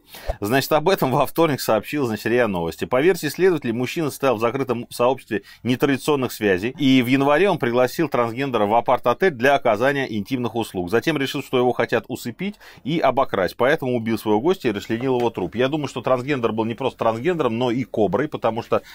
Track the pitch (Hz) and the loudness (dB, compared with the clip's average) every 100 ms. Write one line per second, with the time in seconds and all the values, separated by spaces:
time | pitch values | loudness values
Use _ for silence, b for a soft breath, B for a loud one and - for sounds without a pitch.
0 | B B B B 104 135 - 156 156 190 | B B B B 0 0 2 2 2 2
1 | 139 143 131 - 165 131 - 110 - 147 | 2 2 0 2 2 0 2 0 0 -4
2 | 127 107 120 120 117 90 82 - 90 127 | -2 -2 0 2 2 0 -4 -4 -2 2
3 | 165 180 147 - 185 165 120 113 127 170 | 2 2 -2 0 2 2 -2 -4 -4 -4
4 | 151 - 135 110 117 135 127 117 117 - | -4 0 0 2 0 -2 -2 -4 -6 0
5 | 123 131 - 107 B B 117 127 143 131 | 2 0 -4 -6 B B -2 0 2 0
6 | - 143 123 - 104 90 110 160 139 131 | 0 0 -2 0 2 2 0 0 4 4
7 | 120 135 139 147 202 170 120 120 127 - | 4 2 4 4 2 0 0 2 2 0
8 | 165 127 117 113 139 120 104 117 110 123 | -2 0 0 -2 -2 0 4 2 2 0
9 | 123 120 190 127 131 139 123 104 131 139 | 2 2 0 2 2 4 2 2 2 0
10 | 131 107 95 131 120 117 107 95 87 113 | -4 -6 -4 -4 -4 -4 -4 -6 -2 0
11 | 165 151 135 143 - 127 123 120 - 120 | 0 -2 -2 -6 -2 2 2 2 0 -2
12 | - 117 123 - 190 - B B - 165 | -4 -10 -10 -8 -10 -10 B B -6 0
13 | 131 131 131 98 87 - 123 160 131 123 | 0 0 -2 0 -2 0 0 0 -2 -4
14 | 113 110 110 107 147 185 120 101 - 113 | -2 -2 0 0 2 0 -2 -4 -4 -4
15 | 135 127 120 110 87 104 131 156 139 131 | -2 0 0 -2 -6 -2 -2 -2 -6 -4
16 | 120 127 127 143 113 110 110 117 131 - | 0 0 0 -2 -2 -2 -4 -2 -4 0
17 | 113 113 143 175 127 113 127 117 120 - | -2 0 -2 0 -2 0 -2 -2 -4 0
18 | 101 101 147 - 117 110 - 107 B | 0 0 -2 -2 -2 -2 -2 -2 B